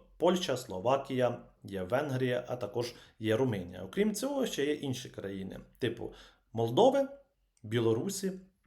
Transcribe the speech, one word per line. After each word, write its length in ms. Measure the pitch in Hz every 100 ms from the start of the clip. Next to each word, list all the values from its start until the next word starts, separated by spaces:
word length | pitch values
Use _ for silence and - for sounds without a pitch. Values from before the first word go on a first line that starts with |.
| - -
Польща, 400 | 165 185 180 127
Словакія, 800 | - 92 104 139 135 127 123 117 - _
є 200 | - 98
Венгрія, 640 | 90 123 147 127 127 123 -
а 80 | 123
також 380 | 101 123 120 - - _
є 180 | 110 110
Румунія. 460 | 131 101 87 92
Окрім 320 | 92 - 214 202
цього, 300 | 269 277 233
ще 200 | - 143
є 80 |
інші 360 | 147 139 123 131
країни, 500 | - 98 98 95 - - _
типу 340 | 120 - 101 - - _ _
Молдови, 540 | 110 117 131 240 269 277 - _ _ _ _
Білорусі 680 | 110 117 113 110 196 - 190 185 - _